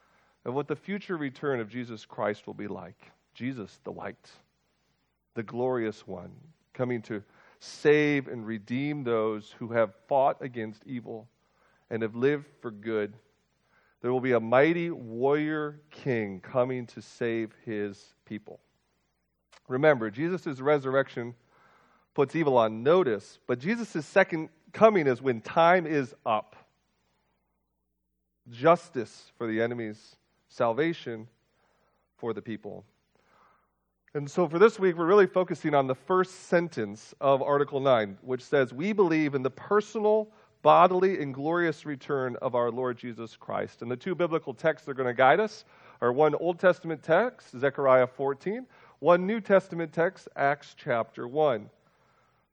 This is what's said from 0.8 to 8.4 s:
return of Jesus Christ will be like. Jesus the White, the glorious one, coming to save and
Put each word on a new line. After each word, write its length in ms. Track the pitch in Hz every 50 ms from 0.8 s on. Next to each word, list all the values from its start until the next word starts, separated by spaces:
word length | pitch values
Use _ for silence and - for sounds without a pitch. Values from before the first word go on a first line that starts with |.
| - - 196 208 - - 185
return 440 | 160 147 135 131 - 151 143 135 120
of 80 | 113 101
Jesus 360 | 110 127 123 120 113 107 -
Christ 440 | - - - 113 104 107 - - -
will 60 | 101
be 120 | 101 104
like. 340 | 101 95 95 90 87 - _ - - _ _ _ _ _
Jesus 460 | - 117 127 135 123 98 - - _ -
the 80 | 95 92
White, 360 | 87 95 101 - _ _ - - - _ _ _ _ _ _ _ _ _ _ _ _ _ _ _ _ _ _ -
the 80 | 120 107
glorious 600 | 98 123 120 123 127 127 120 113 110 104 - -
one, 260 | - 95 90 92 92 92 - - - _ _ _ _ -
coming 260 | - 127 123 123 117 110
to 200 | - 113 101 95 _ _ _ _ _ _ _
save 680 | - - - - - 151 151 151 151 147 147 143 131
and 180 | - - 120